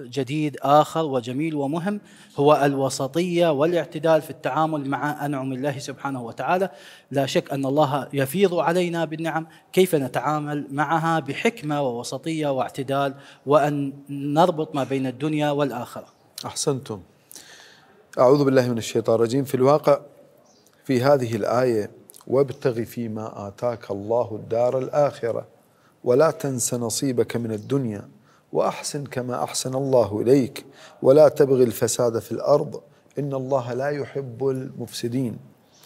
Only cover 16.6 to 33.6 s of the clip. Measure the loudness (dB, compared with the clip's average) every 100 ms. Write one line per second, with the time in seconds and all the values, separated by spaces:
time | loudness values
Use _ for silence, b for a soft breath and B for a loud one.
16.6 | -4 -4 -6 -12 -14 _ B B B B
17.6 | B B B B _ 4 6 6 6 4
18.6 | 2 -2 -2 -2 2 2 2 0 -2 2
19.6 | 4 4 4 2 0 -20 -20 _ _ _
20.6 | _ _ -2 0 4 2 2 -2 0 2
21.6 | 2 0 -2 -10 -20 -20 -2 0 0 -2
22.6 | -4 -2 -6 -8 -8 -8 -10 -12 -14 -6
23.6 | -6 -6 -8 -8 0 0 0 -6 -2 0
24.6 | 2 0 -2 0 0 0 -4 -4 -8 _
25.6 | b b b b 2 4 4 2 -4 -4
26.6 | -4 -4 -4 -2 -2 0 0 -2 -4 -6
27.6 | -2 -2 -2 -6 -12 _ b b b 0
28.6 | 0 -2 -8 -8 -6 -6 -6 -4 -4 -4
29.6 | -4 -4 2 2 2 0 4 4 2 -6
30.6 | -16 B B B 6 8 8 6 4 6
31.6 | 4 2 -2 0 0 0 -6 -4 2 2
32.6 | 2 -10 -16 b b -8 -6 -6 -2 -2